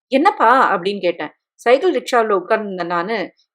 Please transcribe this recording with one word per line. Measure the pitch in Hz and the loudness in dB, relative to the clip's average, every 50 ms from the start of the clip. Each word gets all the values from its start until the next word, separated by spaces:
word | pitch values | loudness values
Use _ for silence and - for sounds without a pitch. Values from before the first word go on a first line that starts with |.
| _ | _
"என்னப்பா?" | _ 254 269 330 415 415 415 254 226 247 247 208 127 196 | _ 0 2 2 2 2 4 4 4 4 4 4 2 0
அப்படின்னு | 190 170 196 202 202 | -2 -2 -4 -4 -2
கேட்டேன். | 180 175 170 170 156 143 - _ _ _ _ | -2 -4 -4 -4 -8 -12 -12 _ _ _ _
சைக்கிள் | _ - 240 254 277 359 370 294 247 | _ 2 2 2 4 2 0 -2 -2
ரிக்ஷாவுல | 247 - 262 233 226 214 | -2 -2 0 0 2 2
உட்கார்ந்திருந்த | 202 185 175 - 226 208 214 202 190 180 170 | 0 -2 0 -2 -2 -2 -2 -6 -8 -8 -6
நானு, | 170 180 170 170 208 233 208 165 - - _ _ _ | -4 -4 -4 -4 -4 -4 -6 -6 -8 -12 _ _ _